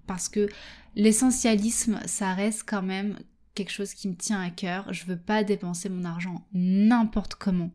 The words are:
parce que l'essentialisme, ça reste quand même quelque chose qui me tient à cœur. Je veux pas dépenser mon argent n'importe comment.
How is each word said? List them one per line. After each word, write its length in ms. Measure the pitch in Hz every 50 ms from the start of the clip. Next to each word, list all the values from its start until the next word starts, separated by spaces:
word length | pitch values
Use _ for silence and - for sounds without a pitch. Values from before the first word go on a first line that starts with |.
| -
parce 220 | - 190 175 - -
que 200 | - 214 208 202 - - - - - - - - -
l'essentialisme, 1080 | - 208 220 214 214 254 254 247 - - 233 220 202 208 226 233 - - 226 202 - -
ça 280 | 175 - - 202 190 185
reste 300 | 190 202 220 214 - -
quand 160 | - 214 202 185
même 360 | 185 190 190 202 214 - - - - _ _ _ _ -
quelque 160 | - 190 -
chose 240 | - - 196 190 -
qui 140 | - - 190
me 80 | 180
tient 240 | 175 - - 214 190
à 100 | 185 175
cœur. 420 | 170 - 196 180 180 190 196 - 185
Je 120 | 170 170
veux 140 | 180 185 170
pas 260 | - - 214 214 208
dépenser 440 | 202 202 196 185 175 175 170 - 196
mon 160 | 185 180 175
argent 420 | 170 165 170 175 185 170 - - - 196
n'importe 840 | 180 180 185 190 196 208 220 247 233 226 220 - 214 190 - -
comment. 360 | - - 202 180 175 170 175 -